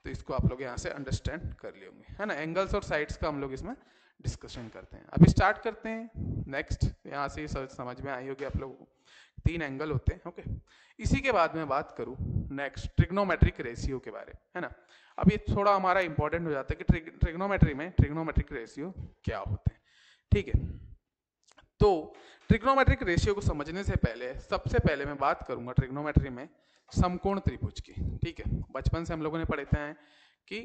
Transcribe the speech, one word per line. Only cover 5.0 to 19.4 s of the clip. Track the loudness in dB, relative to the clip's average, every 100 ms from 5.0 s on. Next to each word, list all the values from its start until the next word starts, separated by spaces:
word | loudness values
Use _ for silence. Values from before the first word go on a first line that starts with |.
| -6
अभी | 10 10
start | 10 4 2
करते | -6 -6 -8
हैं | -8 -8 -10 -6 -6 -6
Next, | -6 -4 0 -2 -2 -10
यहाँ | -6 -6
से | -6
ये | -8
सब | -6 -8
समझ | -10 -10 -8
में | -8
आई | -8 -8
होगी | -8
आप | -4 -4
लोगों | -6
को, | -14 -20 _ _ -20 -20 -2
तीन | 0 0
angle | -4 -4 -2
होते | 0 0
हैं, | -2 -10
ओके। | -12 -10 -10 _ _ _ -6
इसी | 0 2
के | 4
बाद | 4 4
मैं | 2 -2
बात | -2 -2 -8
करूँ | -8 -6 -2 -2 -2
next | -6 -6 -6 0 2
trigonometric | 4 4 2 4 4 2
ratio | -8 -6 -4 -4
के | -6
बारे | -12 -14
में, | -18 _
है | -8
ना। | -8 -10 _ -20 _ 4
अब | 4
ये | 4 0
थोड़ा | 2 4
हमारा | 4 4 2
important | 2 0 -2 -2
हो | -2
जाता | -4 -4
है | -4
कि |
ट्रिग-, | 2 2 2 -2
trigonometry | -2 0 -2 4 4
में | 2 -2
trigonometric | 2 2 2 0 -2 -2
ratio | -10 -10 -10 -10 -10 -16 _
क्या | -6
होते | -6